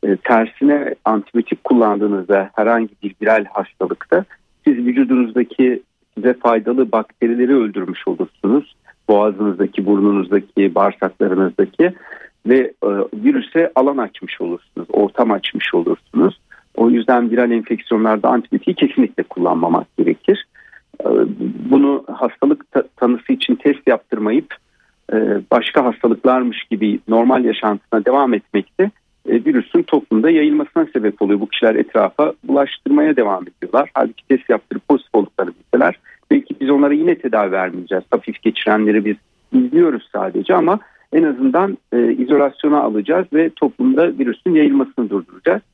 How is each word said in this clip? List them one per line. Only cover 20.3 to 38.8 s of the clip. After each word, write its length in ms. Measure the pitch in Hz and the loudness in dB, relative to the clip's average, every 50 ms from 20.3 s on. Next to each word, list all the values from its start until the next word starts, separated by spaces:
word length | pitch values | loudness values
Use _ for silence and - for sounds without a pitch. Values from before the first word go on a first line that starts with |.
| 196 214 - _ _ - - - - - _ _ _ - - | 0 0 -2 _ _ -20 -20 -20 -20 -20 _ _ _ -6 -2
E, 40 | - - - - - - - - 62 - - - 123 | 0 2 2 0 0 -2 -6 -6 -8 -8 -8 -2 2
bunu 340 | 131 139 143 139 139 - - - - | 2 4 4 4 0 -2 -4 -10 -8
hastalık 600 | - 131 120 - _ - 139 151 143 - _ _ | -6 -6 -6 -4 _ 0 0 0 -2 -4 _ _
ta-, 160 | 143 - - _ | -4 -4 -4 _
tanısı 360 | - 127 120 123 117 - - 135 | -2 0 0 0 -2 0 -4 -2
için 220 | 131 - - 123 | -2 0 -2 -2
test 320 | - - 147 143 - _ | 0 0 0 0 0 _
yaptırmayıp, 680 | - 120 110 _ _ - 110 107 104 113 143 - _ - - _ _ _ _ _ _ _ _ _ - - | 0 0 0 _ _ -8 -4 -2 0 -2 -2 -2 _ -16 -20 _ _ _ _ _ _ _ _ _ -4 -2
e, 40 | 110 107 107 104 - 95 _ | -2 0 0 -2 -4 -2 _
başka 340 | - 120 113 - - - - | 0 0 0 0 -2 0 0
hastalıklarmış 800 | 240 226 - - - 113 - - - 127 127 127 123 110 - - | 0 -2 0 0 0 0 2 2 0 2 2 0 -2 -6 -8 -8
gibi 360 | _ 120 101 107 107 104 - _ - | _ -4 -2 -2 -2 -2 -4 _ 0
normal 360 | 110 113 143 - - 131 123 | 0 2 4 4 2 2 2
yaşantısına 600 | 117 107 - - 110 104 98 _ _ - 110 101 | 0 -2 -2 -2 -4 -4 -4 _ _ -4 -2 0
devam 300 | - 127 139 143 127 117 | 2 2 2 2 2 0
etmek 440 | 101 - _ - 101 - _ _ - | -2 -4 _ -4 -4 -4 _ _ -2
de, 100 | 185 208 - _ _ _ _ _ _ - | -2 -2 -2 _ _ _ _ _ _ -2
e, 40 | - | -2
virüsün 500 | 233 233 294 294 247 - - - 175 170 | 0 0 2 0 0 -2 0 0 -2 0
toplumda 480 | - - - - _ - 110 - 160 | 2 0 0 0 _ 0 2 2 4
yayılmasına 560 | 170 156 147 - - 101 98 - _ - - 156 - | 4 4 2 2 2 0 -2 -2 _ -2 -2 0 -2
sebep 300 | 127 - 208 - - 214 | -2 -2 -2 -2 -2 0
oluyor. 180 | 196 - 101 | 0 0 0
Bu 80 | 107 - | -2 -6
kişiler 260 | - - - 113 110 | -4 0 2 2 2
etrafa 580 | 107 107 - - 110 104 95 - - - - - _ - | 2 -2 0 0 0 0 0 0 0 -2 -2 -2 _ -6
bulaştırmaya 720 | - 135 139 139 139 - - _ 131 143 147 151 156 151 | -2 0 0 0 -2 -4 -10 _ 0 2 2 2 2 2
devam 280 | 131 117 104 98 92 90 87 | 0 0 0 -2 -4 -6 -12
ediyorlar. 420 | _ _ - 90 - 123 147 - _ | _ _ -12 -2 0 0 0 0 _
Halbuki 320 | 135 120 113 113 - _ _ | -2 -2 -2 -4 -10 _ _
test 220 | 139 127 - _ | -2 -2 0 _
yaptırıp 380 | 117 104 _ _ - 110 _ _ | -2 -2 _ _ -12 -12 _ _
pozitif 260 | 143 135 - _ - | -2 -2 -2 _ -2
olduklarını 380 | 113 101 - _ - 95 87 87 | -2 -2 -2 _ -6 -6 -6 -8
bilseler 460 | _ _ _ - 156 - - - - _ - - _ _ _ | _ _ _ 0 2 2 0 0 -4 _ -20 -20 _ _ _
belki 240 | 294 285 - _ - - | 0 0 0 _ -10 -6
biz 100 | 277 262 | -2 0
onlara 240 | - 139 143 143 147 | 2 2 2 2 2
yine 200 | 147 160 175 170 | 2 2 0 0
tedavi 380 | 170 - 131 113 107 104 95 92 | 0 -2 -2 0 0 0 0 0
vermeyeceğiz. 520 | 98 92 92 85 90 90 - 98 92 - _ | -2 -2 -4 -6 -10 -8 -6 -6 -6 -4 _
Hafif 320 | - 120 - - 107 - - | -4 -4 -4 -6 -12 -4 -4
geçirenleri 600 | 110 110 - - 110 107 107 | -4 -4 -2 -2 0 0 2